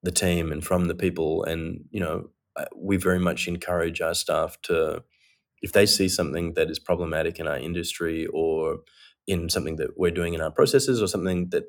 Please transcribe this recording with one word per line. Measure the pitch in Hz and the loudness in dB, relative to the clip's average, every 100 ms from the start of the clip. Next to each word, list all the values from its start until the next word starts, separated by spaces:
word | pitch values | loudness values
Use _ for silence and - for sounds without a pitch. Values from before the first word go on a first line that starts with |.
the | 90 | -4
team | 85 92 87 82 | 0 2 2 0
and | 76 | -4
from | - 90 87 | 0 2 2
the | 82 | 2
people, | 92 82 78 82 | 0 0 0 0
and, | - 82 82 85 - | -2 -4 -4 -8 -8
you | 104 | -6
know, | 85 85 - _ _ - | -4 -4 -8 _ _ -10
uh, | - | -10
we | - 95 95 | -8 0 2
very | 92 90 | 2 2
much | 90 - - | 2 0 -4
encourage | 87 - 87 85 80 | -4 -2 0 0 -2
our | 82 | -2
staff | 82 - 78 82 - | -2 0 0 0 -4
to, | - 85 80 80 - _ _ _ _ _ | -2 0 0 -2 -10 _ _ _ _ _
if | 95 | 0
they | 101 101 | 4 6
see | - 95 | 6 2
something | - 82 76 85 | 2 0 0 -2
that | 85 80 | 0 0
is | 80 | 0
problematic | - 85 85 80 82 82 | -2 -2 0 -2 -2 -2
in | 80 | -4
our | 71 | -4
industry | 76 87 85 - 82 82 80 | -4 -4 -4 -4 -4 -2 -4
or | 80 82 80 80 82 - _ - _ - | 0 0 0 -2 -4 -10 _ -20 _ -4
in | 92 85 | -2 0
something | 98 76 80 | -2 -2 -4
that | 76 - | -4 0
we're | 87 | 0
doing | 85 85 | 2 -2
in | 82 | -2
our | 80 | -2
processes | 78 139 139 135 123 | 4 6 6 4 0
or | 101 | 2
something | 104 92 90 87 | 0 0 0 0
that | - | -2